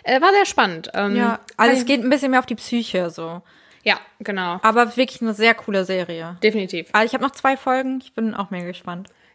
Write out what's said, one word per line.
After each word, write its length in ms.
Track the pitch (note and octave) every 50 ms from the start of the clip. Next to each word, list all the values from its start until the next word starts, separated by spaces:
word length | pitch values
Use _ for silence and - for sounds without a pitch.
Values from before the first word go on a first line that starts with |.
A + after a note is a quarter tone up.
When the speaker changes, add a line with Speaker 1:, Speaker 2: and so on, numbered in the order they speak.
| -
Speaker 1:
Äh, 160 | - B3 C4+
war 100 | D#4 F#4 G4
sehr 140 | G4+ G4
spannend. 440 | - - - A#3 F#3+ E3+ D#3+ - - -
Ähm, 220 | - G3+ G3+ G3+
Speaker 2:
Ja, 240 | A#3+ A#3+ A#3 A3 - - - -
also 140 | - A3 A#3+
Speaker 1:
kann 0 | B3+
Speaker 2:
es 80 | C4
Speaker 1:
ich 60 | A#3+
Speaker 2:
geht 180 | B3 C#4+ B3 G#3+
ein 60 | B3+
bisschen 200 | C#4+ C#4 C#4+ C4
mehr 80 | C4 B3+
auf 60 | B3
die 80 | - A#3+
Psyche 560 | - - - A#3+ A#3 A3 - - F#3 F3+ E3+
so. 320 | D#3+ - E3 E3 E3 F3 - _ _ _ _ _ _ _ -
Speaker 1:
Ja, 140 | G#3+ G3 - - - _ -
genau. 400 | G#3 - G3+ F#3+ F3+ F3 F3 F#3 -
Speaker 2:
Aber 340 | A3 A3 A#3+ A#3+ A3+ A#3
wirklich 240 | B3 C4 A#3+ - -
eine 140 | A#3 A3+ G#3
sehr 200 | G3+ A3 A#3 A3+
coole 300 | A3+ - - G3 G3 F#3
Serie. 520 | F3+ F#3+ F#3 F3 F3 E3+ E3 E3 E3+ F3+ F3
Speaker 1:
Definitiv. 460 | - G#3+ G#3+ A3 F#3+ F3+ - E3+ D#3+ - -
Speaker 2:
Aber 120 | G#3+ A3
ich 100 | A#3 -
hab 60 | D#4
noch 120 | C#4 C4+ -
zwei 240 | - - C4+ C4+
Folgen, 420 | C4 - C4+ B3+ C4 C4 C4 C4 C4
ich 140 | - - -
bin 180 | - A3+ A3 -
auch 180 | - G3 F3+
mehr 140 | F#3+ F3 F3
gespannt. 440 | F3 F3+ - - F3+ F3 F3 G3 - _ _ _ _ _